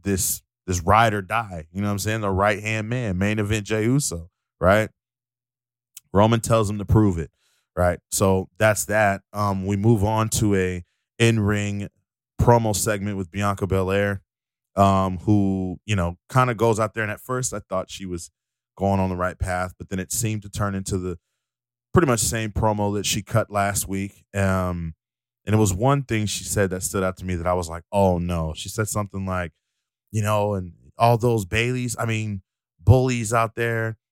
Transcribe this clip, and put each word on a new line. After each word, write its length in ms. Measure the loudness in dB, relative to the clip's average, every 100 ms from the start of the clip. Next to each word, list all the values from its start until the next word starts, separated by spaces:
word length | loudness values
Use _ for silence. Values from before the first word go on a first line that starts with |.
this, 380 | -2 -2 -2 -6 -10 _ -6
this 140 | -4
ride 320 | 2 4 4
or 80 | 0
die. 420 | -4 -6 -6 -10 -10
You 100 | -4
know 60 | -2
what 60 |
I'm 60 | -2
saying? 220 | -2 -2
The 80 | -2
right-hand 600 | 2 2 0 -2 -4 -4
man, 280 | -4 -4 -2
main 220 | 0 0
event 260 | 0 -2 -2
Jey 200 | 0 2
Uso, 440 | 2 0 -6 -12 _ _ _
right? 300 | 4 4 2 -6 _ _ _ _ _ _ _ _ _ -20 _
Roman 280 | 4 4 4
tells 280 | 2 2 2
him 80 | -4
to 80 | 2
prove 320 | 4 4 2
it, 140 | -6 _ _ _ _ -2
right? 240 | 0 0 _
So 380 | 0 2 2 -2 _
that's 260 | 0 0 -2
that. 360 | 2 2 0 -6
Um, 320 | -4 -2 -2 -2
we 120 | 0
move 260 | 2 2
on 260 | 2 0 0
to 240 | 0 0
a 300 | 2 0 -4 -12 _ _ 2
in-ring 720 | 2 4 2 0 -2 -6 -10 -14 _ _ _ -2
promo 360 | 4 4 4 0
segment 420 | 0 -2 -2 -4
with 140 | -6
Bianca 340 | -2 -2 -2 -2
Belair, 560 | 0 0 0 0 -4 -10 _ _ _ _ 2
um, 420 | 4 4 2 -2
who, 600 | 2 4 4 0 -4 -8 -4
you 100 | -2
know, 220 | -2 -4 _
kinda 220 | 0 2
goes 260 | 2 2 2
out 140 | 0
there. 100 | -2
And 80 | -6
at 100 | -6
first 300 | -6 -6 -4
I 60 | -8
thought 300 | -6 -6 -6
she 160 | -10 -10
was 240 | -10 -12 _ _ _ _ -4
going 220 | 0 2
on 100 | 0
the 60 | -2
right 240 | -4 -4
path, 340 | -4 -4 -6 -8
but 100 | -8
then 80 | -8
it 140 | -6
seemed 320 | -4 -4 -4
to 60 | -8
turn 260 | -6 -4 -4
into 240 | -4 -4
the 180 | -4 -8 _ _ _ _ _ _ _
pretty 120 | 2 4
much 140 | 2
same 320 | 0 -2 -4
promo 420 | -2 0 0 0 -2
that 120 | -2
she 160 | -4
cut 260 | -2 -2 -2
last 380 | -2 -2 -2 -4
week. 360 | -4 -6 -10 _ -2
Um, 580 | 0 0 -2 -4 -8 -10 _ _ _ _ 0
and 100 | 2
it 20 |
was 160 | 2
one 300 | 2 2 2
thing 240 | 0 -2 -2
she 160 | -6
said 260 | -4 0 0
that 140 | -2
stood 200 | -4 -2
out 140 | -2 -4
to 80 | -6
me 100 | -4
that 120 | -2
I 60 | -2
was 120 | -4
like, 160 | -10 -4
"Oh 280 | 2 2 2
no." 340 | 0 -2 -4 -6
She 140 | -10
said 180 | -6 -4
something 380 | -4 -6 -6 -6
like, 260 | -4 -6 -12 _ _ _ _ _
you 100 | -4
know, 320 | 0 0 0
"And 200 | -2 -6 -14 _ 0
all 200 | 4 4
those 280 | 2 0 0
Baileys, 500 | -2 0 -2 -4 -4
I 80 | -4
mean, 360 | -2 -4 -8 -10 _ _ _
bullies 540 | 4 6 6 0 0
out 220 | 0 0 0
there, 420 | -2 0 -4 -6 _